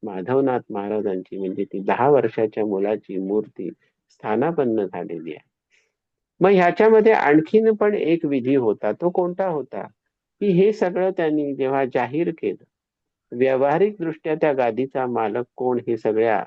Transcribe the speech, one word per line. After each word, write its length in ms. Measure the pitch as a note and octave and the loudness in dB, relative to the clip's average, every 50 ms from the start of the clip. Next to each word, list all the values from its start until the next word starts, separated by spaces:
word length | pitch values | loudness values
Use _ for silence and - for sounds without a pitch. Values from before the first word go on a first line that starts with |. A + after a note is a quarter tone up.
| - | -12
माधवनाथ 560 | G#2+ G2 F#2 F#2 F2 B2+ C3+ C#3 C3+ B2+ A#2+ A#2 _ | -10 -10 -8 -6 -2 0 0 0 0 0 -2 -4 _
महाराजांची, 680 | G#2+ G#2 G2 G2+ G#2 G#2+ G#2 G#2 F#2+ F#2 F#2 _ - F#2+ | -10 -8 -6 -4 -4 -4 -2 -4 -4 -6 -8 _ -10 -8
म्हणजे 260 | G2 F#2 F#2+ G2 G2+ | -6 -6 -6 -6 -8
ती 160 | - - G2+ | -8 -8 -8
दहा 300 | F#2+ G2+ G2+ - A#2+ C3+ | -4 -4 0 2 4 4
वर्षाच्या 560 | D3 C3+ A2+ A2+ - - A2+ A2 - - G#2+ | 4 4 4 2 -2 0 -2 -2 -2 -2 -4
मुलाची 520 | G#2+ G#2 F#2+ G2 G2+ A2 G2+ _ _ G2 F#2 | -2 -2 -2 -2 -2 -2 -4 _ _ -8 -8
मूर्ती 520 | F#2+ F#2+ G2+ G#2+ G#2+ G#2 _ - F#2 F2 - _ _ _ _ _ _ _ | -4 -2 -2 -2 -2 -4 _ -12 -12 -12 -12 _ _ _ _ _ _ _
स्थानापन्न 760 | _ _ - A#2 G#2+ A2 C3 E3 E3+ E3 C#3 B2 A2+ G#2+ G2+ | _ _ -6 -4 -2 0 0 -2 0 0 0 0 0 -2 -2
झालेली 460 | F#2 F2+ F2 F2+ - E2+ E2 D#2+ E2 | -4 -6 -10 -10 -10 -10 -12 -12 -12
आहे. 180 | D2+ - _ _ _ _ _ _ _ _ _ _ _ _ _ _ _ _ _ _ _ _ | -14 -16 _ _ _ _ _ _ _ _ _ _ _ _ _ _ _ _ _ _ _ _
मग 100 | E3+ F#3 | 4 4
ह्याच्यामध्ये 640 | G3+ F#3 F3+ F3 E3 - G#3+ A3 A3 A3 G#3+ A3 | 6 6 4 4 4 4 4 6 6 6 6 6
आणखीन 600 | A3 - - C#3 D3 D#3 D#3 - - A3 A3 A3 A3 | 4 4 4 4 4 4 2 4 2 2 4 4 2
पण 200 | G#3 G#3+ G#3 G#3 | 2 0 0 0
एक 320 | - - D3+ E3 E3+ E3 | 0 0 0 -2 0 0
विधी 300 | D3+ C#3+ C3+ A#2 B2+ C#3 | -2 -2 -2 0 0 0
होता. 360 | C#3 B2 A2 G2+ - - G#2+ | 0 2 0 -2 -2 -2 -6
तो 180 | G#2+ - - F3 | -4 -2 -4 -2
कोणता 380 | F3+ - F3+ F3 F3+ F3+ G3 F#3+ | 0 0 -2 -2 -2 -4 -4 -4
होता? 360 | E3 D3+ B2+ - - G#2 - - _ _ _ _ _ _ _ _ _ _ | -4 -6 -6 -8 -10 -12 -12 -12 _ _ _ _ _ _ _ _ _ _
की 60 | - G#3 | -2 0
हे 260 | F#3 E3+ G3 G#3 G#3+ | 2 4 4 4 2
सगळं 380 | G#3+ G3+ F3+ F3 F3 F#3 F#3+ F#3 F#3 | 2 -2 -2 0 0 -2 -2 -2 0
त्यांनी 380 | E3+ D#3 D3+ D3+ D3 C#3+ C#3 | -2 0 0 0 -2 -4 -4
जेव्हा 300 | C#3 C3+ C3 C3+ C3+ C#3 | -4 -2 -2 0 0 -2
जाहीर 460 | B2 - C#3 B2 A#2 B2+ D3+ F3 E3+ D#3+ - | 0 -2 -2 -4 -2 -2 -4 -4 -4 -4 -4
केलं, 220 | - G#2+ - - _ _ _ _ _ _ _ _ _ _ _ _ _ _ - | -6 -6 -6 -6 _ _ _ _ _ _ _ _ _ _ _ _ _ _ -4
व्यावहारिकदृष्ट्या 1000 | A#2+ B2+ C3+ C3 B2+ C3+ C#3+ D3 E3 G3 G#3+ G#3 G#3 E3+ E3 D3+ - _ E3+ D#3 | 0 0 2 2 2 2 2 2 2 2 0 0 -4 -6 -6 -8 -6 _ -4 -2
त्या 180 | D#3+ E3 D#3 C#3+ | 0 0 0 2
गादीचा 520 | C3 B2+ A#2 A2+ G#2+ C3 C3+ _ - C3 | 2 0 0 0 -2 -4 -4 _ -4 -4
मालक 380 | B2 A#2+ A#2 A2+ G#2+ G#2 A#2+ A#2+ _ _ | -2 -2 -2 -2 -2 -2 -4 -6 _ _
कोण 240 | - B2+ B2+ B2 B2 A#2+ - | -4 -2 -2 -2 -2 -2 -2
हे 100 | A#2 A2 | -4 -2
सगळ्या 460 | - A2+ G#2+ A2 A2+ A#2 A2 G2 - | 0 -2 0 2 2 2 2 0 -2